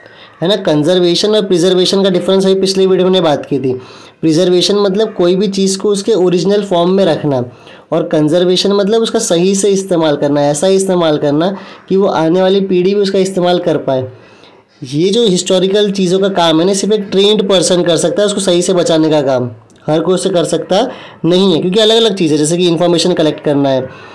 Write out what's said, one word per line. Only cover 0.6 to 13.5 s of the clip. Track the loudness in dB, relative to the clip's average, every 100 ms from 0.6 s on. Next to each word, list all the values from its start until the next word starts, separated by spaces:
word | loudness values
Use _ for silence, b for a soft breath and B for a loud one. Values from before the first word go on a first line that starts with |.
| 0 0 2 2 2 0 0 0
और | 0
preservation | 0 2 2 0 0
का | 0
difference | 0 0 0 2
अभी | 0
पिछले | 0 0 2
video | 2 2
में | 2
बात | 0 0 -2
की | -4
थी। | -2 -6 B B B B
Preservation | 0 2 2 2 2 0
मतलब | 0 0 -2
कोई | 0 0 0
भी | 0
चीज़ | 0 -2 -2
को | -2
उसके | -2 0
original | 0 2 0 0 0
form | 0 0 2
में | 2 0
रखना, | 0 -2 -2 -4 B B B B
और | -4
कंजर्वेशन | 0 0 2 2 2 0 0
मतलब | 0 0 0
उसका | 0 -2
सही | 0 0 0 0
से | 0
इस्तेमाल | 0 -2 0 0 0
करना, | 0 0
ऐसा | 0 0 0
इस्तेमाल | 0 0 0 0 0
करना | 0 0 -2 -4 B B B
कि | 0
वो | 0
आने | 0 0 2
वाली | 2 0
पीढ़ी | 0 0 0 0
भी |
उसका | 0 0
इस्तेमाल | -2 0 0